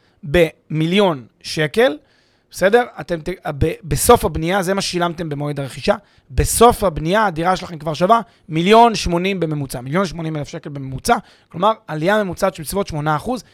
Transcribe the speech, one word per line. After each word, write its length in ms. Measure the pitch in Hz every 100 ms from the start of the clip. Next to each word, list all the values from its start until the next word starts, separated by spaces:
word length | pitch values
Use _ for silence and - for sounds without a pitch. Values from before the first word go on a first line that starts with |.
| _ _
במיליון 1040 | 151 175 160 - - 156 160 196 196 139 110 _
שקל, 540 | - 165 151 - 262 302 _ _ _ _ _
בסדר? 320 | - 185 240 247 196
אתם 200 | - 170
ת-, 80 | 156 185 165 139
ב-, 140 | 160 -
בסוף 400 | 151 143 - 240
הבנייה, 380 | 202 156 165 196
זה 120 | 180
מה 60 | 196
ששילמתם 480 | - 175 175 165 165
במועד 320 | 143 147 143
הרכישה, 360 | 135 139 190 214 _ _ -
בסוף 540 | 127 143 - 233 -
הבנייה 420 | 196 147 160 208 208
הדירה 300 | 160 170 185
שלכם 220 | 175 160
כבר 160 | 156
שווה 260 | 151 180 233 - _ -
מיליון 460 | 160 180 226 233
שמונים 460 | 202 175 170 185 190
בממוצע, 400 | 160 147 135 131
מיליון 260 | 127 175 185
שמונים 300 | 170 160 151
אלף 120 | 143
שקל 220 | 165 160
בממוצע, 460 | 143 135 123 - - - _ _
כלומר, 240 | 165 208 220 -
עלייה 380 | 156 170 214
ממוצעת 300 | 196 160 190
של 80 | 185
בסביבות 240 | 147 190 196
שמונה 300 | 151 151 151
אחוז, 280 | 208 247 -